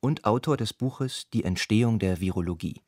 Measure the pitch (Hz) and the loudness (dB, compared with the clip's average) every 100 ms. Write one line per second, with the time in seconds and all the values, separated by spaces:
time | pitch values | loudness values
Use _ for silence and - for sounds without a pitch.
0 | 131 151 - 117 143 143 113 - 127 - | 0 0 2 2 2 0 -2 -2 -4 -2
1 | 131 - - 117 - 90 - 110 117 110 | -6 -6 -4 -2 -2 -2 2 4 4 2
2 | 95 90 92 92 85 85 87 - | 2 0 -2 -2 -4 -4 -6 -8